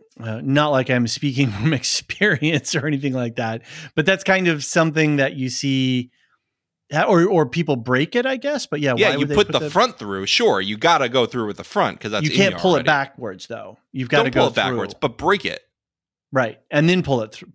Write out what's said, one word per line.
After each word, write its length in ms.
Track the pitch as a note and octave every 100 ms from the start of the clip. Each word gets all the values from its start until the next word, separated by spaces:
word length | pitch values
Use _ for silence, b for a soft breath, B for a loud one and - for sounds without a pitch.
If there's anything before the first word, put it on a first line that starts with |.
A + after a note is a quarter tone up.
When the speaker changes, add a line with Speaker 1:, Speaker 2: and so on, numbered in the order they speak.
| _ -
Speaker 1:
uh, 220 | A2+ A2
not 260 | C3+ C#3+ D3+
like 200 | C3 B2+
I'm 180 | B2 A#2
speaking 440 | - C#3+ B2+ C3
<laughs> 0 |
from 220 | G2 D3
experience 1000 | C3+ - - - - G#3 D3 D3+ D3+ - D#3+
or 120 | D#3
anything 260 | C#3 C#3
like 220 | B2+ A#2+ A2+
that, 280 | A2+ A2+ B B B -
but 100 | D#3
that's 180 | F#3+
kind 240 | F#3+ F#3+ F3
of 160 | D3+
something 540 | - F3 D#3+ D3+ D3+ C#3+
that 180 | C3+ C#3
you 140 | C3
see, 640 | - C#3 C3+ C3 B2+ B2 _ _ _ _ _ _ _ _
ha-, 140 | D3
or, 220 | G#3+ F3 F#3+
or 200 | F3 C#3
people 300 | E3+ D#3 B2+
break 400 | A#2+ B2+ E3 A#3+
it, 100 | C4
I 120 | C4
guess. 280 | C#4+ D4 -
But 140 | D3
yeah, 140 | C#3 A#2+
Speaker 2:
Yeah, 120 | G3+
Speaker 1:
why 40 |
Speaker 2:
you 60 | C#3+
Speaker 1:
would 80 | C#3+
they 80 | D3+
Speaker 2:
put 120 | G#3
Speaker 1:
put 60 |
Speaker 2:
the 60 | C#3+
Speaker 1:
the 100 | D3+
Speaker 2:
front 300 | F3 B3 -
through. 260 | G#2 G2 G2
Sure, 340 | - A3+ G2+
you 160 | G2 G#2+
gotta 320 | D#3+ D#3+ B2
go 160 | B2+ A2+
through 220 | B2 G#2+
with 100 | G2
the 80 | -
front 340 | G#3 C3 -
'cause 120 | G#2+
that's 120 | G#2+ D#3
Speaker 1:
You 60 |
Speaker 2:
in 60 | D3+
Speaker 1:
can't 160 | G3
Speaker 2:
you 60 | F3+
Speaker 1:
pull 100 | F#3
Speaker 2:
already. 140 | D3 D3+
Speaker 1:
it 20 |
backwards, 600 | C#3+ C#3 - A2+ G2 -
though. 300 | A2+ G2+ A2+ _
You've 160 | C3 B2
gotta 200 | D3 B3
Speaker 2:
Don't 40 |
pull 120 | B2+ B2
Speaker 1:
go 60 |
Speaker 2:
it 40 | A2+
backwards, 380 | G#2+ A#2 F#2+
Speaker 1:
through. 60 | -
Speaker 2:
but 160 | C#3+ A2+
break 260 | D3+ G3+ F#2
it. 180 | - - _ _ _ _ _ _
Speaker 1:
Right, 280 | C3+ A2+ - _
and 160 | D3 E3
then 160 | F3+
pull 200 | C#3 B2
it 100 | A2
thr-, 120 | - -